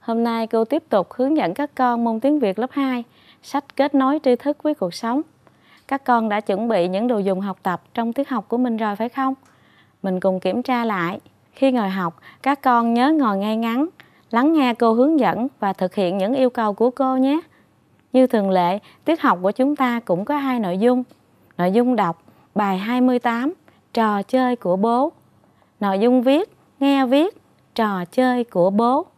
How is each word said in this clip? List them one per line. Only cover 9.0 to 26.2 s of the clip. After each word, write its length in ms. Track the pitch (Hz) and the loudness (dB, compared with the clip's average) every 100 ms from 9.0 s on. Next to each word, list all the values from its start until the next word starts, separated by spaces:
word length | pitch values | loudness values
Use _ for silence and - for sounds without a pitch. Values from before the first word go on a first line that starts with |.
| 233 | -6
không? 260 | - 269 269 _ _ _ _ _ _ | -2 -4 -4 _ _ _ _ _ _
Mình 180 | 196 185 | -4 -2
cùng 200 | 190 185 | -2 -2
kiểm 220 | 185 202 | -2 -4
tra 220 | 247 247 | -2 -2
lại. 360 | 233 196 170 196 _ _ _ | -2 -2 -4 -6 _ _ _
Khi 200 | - 269 | -2 0
ngồi 160 | 254 196 | 2 -2
học, 280 | 190 175 - - - | -2 -4 -8 -20 -8
các 200 | - 277 | -4 -2
con 320 | 269 240 233 | 2 2 2
nhớ 180 | 233 262 | 2 2
ngồi 260 | 320 247 196 | 2 2 0
ngay 180 | 202 220 | -2 -2
ngắn, 320 | 226 233 320 _ - _ _ | -2 -2 -4 _ -20 _ _
lắng 220 | 233 277 | 0 2
nghe 220 | 320 254 | 4 2
cô 180 | 226 233 | 2 2
hướng 280 | 226 269 320 | 4 4 4
dẫn 280 | 208 180 254 _ | 2 0 -4 _
và 120 | 202 | -4
thực 220 | 190 185 | -2 -4
hiện 240 | - 180 196 | 0 -2 0
những 160 | 220 | -2
yêu 160 | 269 254 | 0 0
cầu 240 | 247 214 | 0 -4
của 160 | 202 240 | 0 -2
cô 260 | 247 262 262 | 0 -2 0
nhé. 240 | 269 302 - _ _ _ _ _ _ | 0 0 -4 _ _ _ _ _ _
Như 140 | 254 254 | 2 4
thường 240 | 226 196 | 2 2
lệ, 280 | 185 175 196 - _ | 2 0 -2 -8 _
tiết 160 | - 330 | -2 0
học 180 | 269 180 | 2 2
của 100 | 185 | 0
chúng 240 | 208 262 294 | 0 -2 0
ta 240 | 254 240 | -2 -2
cũng 240 | 233 175 | -2 -4
có 120 | 202 294 | -2 -4
hai 240 | 269 247 | -2 -2
nội 180 | 196 180 | -2 0
dung. 240 | 233 247 247 _ _ _ _ - | 2 2 -2 _ _ _ _ -4
Nội 160 | 180 | 0
dung 240 | 208 247 240 | 2 2 0
đọc, 260 | 180 170 _ _ _ | 0 -4 _ _ _
bài 240 | 202 202 185 | -4 -2 -2
hai 220 | 202 247 | -2 0
mươi 180 | 254 247 | 2 2
tám, 360 | 240 233 269 370 _ _ _ | 0 -2 -4 -8 _ _ _
trò 300 | - 220 208 | -2 0 0
chơi 340 | 196 254 254 240 | 0 0 0 -2
của 200 | 185 185 | -2 0
bố. 360 | 220 240 294 - _ _ _ _ _ _ | 0 0 -2 -4 _ _ _ _ _ _
Nội 180 | 202 196 | -2 0
dung 240 | 233 254 | 2 2